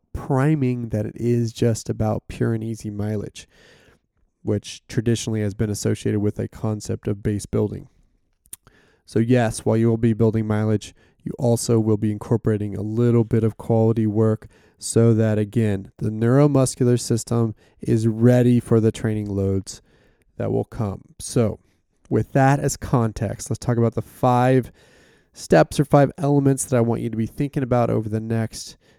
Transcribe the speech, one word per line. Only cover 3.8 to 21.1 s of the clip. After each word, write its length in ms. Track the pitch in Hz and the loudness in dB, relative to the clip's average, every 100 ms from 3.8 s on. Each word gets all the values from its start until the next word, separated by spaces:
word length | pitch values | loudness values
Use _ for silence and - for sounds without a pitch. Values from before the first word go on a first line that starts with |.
| _ _ _ _ _ _ | _ _ _ _ _ _
which 440 | 110 104 - - - | -6 -4 -6 -16 -10
traditionally 540 | - 113 113 - 110 | -4 0 0 -2 -4
has 140 | 104 | -4
been 160 | 98 110 | -2 -4
associated 500 | 101 110 107 113 107 | -2 -4 -2 -2 -2
with 180 | 104 - | -2 -4
a 80 | 107 | -8
concept 640 | - 110 107 - 104 - | -6 -6 -6 -6 -8 -6
of 120 | 101 | -6
base 260 | 110 104 - | -4 -4 -4
building. 420 | 113 104 98 - _ _ _ _ _ _ - _ _ _ _ | -2 -2 -4 -16 _ _ _ _ _ _ -20 _ _ _ _
So 140 | _ 110 | _ -2
yes, 460 | 117 123 113 - | 2 2 2 -2
while 120 | - 113 | 0 2
you 120 | 117 | 2
will 80 | 113 | 2
be 160 | 117 | 0
building 340 | 107 113 110 107 | 2 2 2 0
mileage, 480 | 107 107 107 - - _ _ | 0 0 -2 -4 -20 _ _
you 80 | - - | -12 -4
also 440 | 120 117 - 117 | 0 0 2 2
will 160 | 110 107 | 2 0
be 160 | 110 | 0
incorporating 640 | 104 - 117 117 107 104 95 | -4 -2 -2 0 -2 -2 -6
a 60 | |
little 420 | 107 110 120 117 | -6 0 2 2
bit 180 | 110 117 | 2 2
of 140 | 110 - | 0 -2
quality 500 | - 113 113 113 110 | -2 2 2 2 0
work 400 | 104 110 110 - _ _ _ | 2 2 0 -6 _ _ _
so 360 | - 117 117 | -2 4 4
that, 240 | 110 110 107 | 4 2 0
again, 520 | 104 117 110 98 95 - | 0 0 0 0 -6 -8
the 120 | 110 | -6
neuromuscular 880 | 107 113 131 147 139 131 - 123 120 | -2 2 4 4 4 0 0 0 0
system 580 | - 117 - 117 113 - _ _ | 0 -4 -2 -2 -2 -4 _ _
is 260 | - 117 113 | -2 0 2
ready 540 | 110 120 123 123 120 | 4 4 6 4 4
for 180 | - 113 | 4 4
the 140 | 110 | 4
training 360 | - 110 107 104 | 0 -2 -4 -4
loads 540 | 98 98 98 - - _ _ _ _ _ - | -2 0 -2 -4 -12 _ _ _ _ _ -8
that 160 | 107 | -4
will 120 | 113 | -2
come. 380 | 110 - 104 95 - | -4 -6 -6 -6 -14